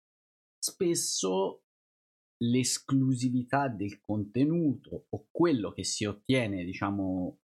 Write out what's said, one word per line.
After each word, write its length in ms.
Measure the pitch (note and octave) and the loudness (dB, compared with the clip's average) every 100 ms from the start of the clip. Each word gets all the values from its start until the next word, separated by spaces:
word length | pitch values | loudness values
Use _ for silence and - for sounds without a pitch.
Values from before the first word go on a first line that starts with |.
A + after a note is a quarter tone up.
| _ _ _ _ _ - | _ _ _ _ _ -10
spesso 1000 | - - F3 E3 - - F#3+ F#3 G3 - _ _ _ _ _ _ _ - | -8 -2 0 0 -2 -2 0 0 -2 -4 _ _ _ _ _ _ _ -4
l'esclusività 1300 | A#2 B2 B2+ - - C3+ C3 B2+ B2+ B2+ A#2+ C#3 C#3 | 2 2 2 -2 0 2 4 2 0 0 0 -2 -2
del 320 | G2+ G2+ - | -4 -6 -8
contenuto 1040 | - G#2+ G#2 B2 D3 E3+ D#3 - - E2 - | -4 -4 -2 0 2 2 0 -2 -6 -12 -8
o 180 | G#2+ _ | -12 _
quello 400 | - E3+ B2+ F2+ | 2 4 4 -2
che 140 | F#2 F#2 | -4 -6
si 180 | - | -2
ottiene, 600 | G#2 G2+ - C3 A2 G2 F2 | -2 -4 0 2 2 -2 -6
diciamo, 760 | - G2+ G2+ F#2+ F#2 - - | -4 -2 0 0 -2 -4 -8